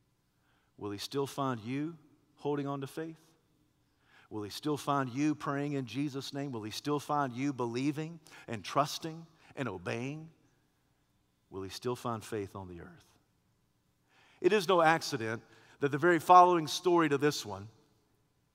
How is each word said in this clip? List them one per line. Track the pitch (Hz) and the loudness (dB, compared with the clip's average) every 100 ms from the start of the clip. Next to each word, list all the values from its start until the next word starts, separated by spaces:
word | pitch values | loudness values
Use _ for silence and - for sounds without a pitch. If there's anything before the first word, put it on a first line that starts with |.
| _ _ _ _ _ _ _ - | _ _ _ _ _ _ _ -12
will | 101 | -8
he | 101 | -8
still | - 139 135 | -6 -6 -4
find | - 135 120 | -4 -4 -4
you | 110 135 156 165 - _ _ _ | -6 -6 -6 -10 -20 _ _ _
holding | 143 147 139 | -4 -4 -4
on | 139 | -6
to | 135 | -8
faith? | - 165 160 _ _ _ _ _ _ _ _ _ - _ | -10 -12 -14 _ _ _ _ _ _ _ _ _ -20 _
Will | 107 | -10
he | 104 | -8
still | - 151 143 | -6 -4 -4
find | - 143 131 | 0 0 -2
you | 123 151 | -2 -2
praying | 147 156 139 143 | -2 -4 -4 -4
in | 139 123 | -4 -6
Jesus' | 120 147 135 131 | -6 -6 -6 -8
name? | 139 143 | -8 -6
Will | 117 | -6
he | 107 | -8
still | - 147 147 | -8 -4 -2
find | - 147 135 | 0 -2 -2
you | 120 143 | -2 -4
believing | 127 120 120 143 147 160 170 - - - | -2 -2 -2 -2 -2 -8 -12 -20 -18 -10
and | 113 | -10
trusting | - 143 147 - 160 160 165 _ - - | -2 0 0 -4 -10 -12 -16 _ -16 -8
and | 123 | -6
obeying? | 92 90 117 131 151 160 - _ _ _ _ _ _ _ _ _ _ _ | -6 -6 -6 -6 -10 -14 -20 _ _ _ _ _ _ _ _ _ _ _
Will | 95 | -12
he | 95 | -10
still | - 123 | -8 -6
find | 123 123 113 | -6 -6 -6
faith | - 110 98 101 | -6 -6 -6 -10
on | 92 | -14
the | 87 | -14
earth? | 82 85 _ _ _ _ _ _ _ _ _ _ _ _ _ _ | -18 -20 _ _ _ _ _ _ _ _ _ _ _ _ _ _
It | 180 | 2
is | 214 170 | 4 4
no | 180 | 6
accident | 160 165 - 131 110 113 - - - - | 6 4 0 -4 -4 -6 -10 -20 -20 -4
that | 143 | -2
the | 139 | 2
very | 170 170 | 4 4
following | - 180 180 175 151 | 10 10 10 6 0
story | - 180 175 160 | -2 2 4 4
to | 139 | 4
this | 147 143 | 2 0
one | 104 98 107 - _ _ _ _ _ _ _ | -6 -10 -14 -20 _ _ _ _ _ _ _